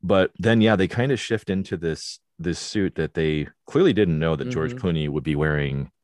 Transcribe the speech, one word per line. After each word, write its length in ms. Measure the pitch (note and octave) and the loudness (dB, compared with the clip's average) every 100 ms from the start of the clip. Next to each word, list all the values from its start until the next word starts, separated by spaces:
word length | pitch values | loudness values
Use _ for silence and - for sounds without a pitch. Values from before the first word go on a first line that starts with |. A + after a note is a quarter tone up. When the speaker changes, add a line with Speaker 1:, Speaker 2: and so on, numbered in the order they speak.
Speaker 1:
But 280 | F2 F#2+ F#2+ _ | 2 2 2 _
then, 240 | A2+ A2+ | 2 4
yeah, 140 | A2 G#2+ | 4 4
they 120 | F#2 | 2
kinda 300 | - B2+ B2+ | 0 0 -2
shift 320 | - A2 - | -2 -4 -2
into 260 | F#2+ F#2+ F2 | -4 -4 -4
this, 440 | E2 D#2 - - _ _ | -4 -4 -8 -16 _ _
this 220 | E2+ E2 | -6 -4
suit 360 | - G#2+ F#2+ - | -4 -2 -2 -2
that 180 | D#2 - | -4 -2
they 340 | D#2+ D#2 D2 _ - | 0 0 -4 _ -4
clearly 240 | C#3 F#3+ | 2 2
didn't 260 | G#2+ G2 D#2 | 4 2 2
know 160 | D#2+ D#2+ | 0 0
that 100 | B2 | -2
George 240 | - D#2 | -4 -4
Speaker 2:
Mm-hmm. 140 | B1 F#2+ | -4 -2
Speaker 1:
Clooney 220 | D#2+ D2+ | -2 -2
would 160 | C#2+ C#2+ | -4 -2
be 100 | D2 | 0
wearing 560 | D#2 D2+ C#2+ C#2 C#2 _ | 0 0 -2 -4 -8 _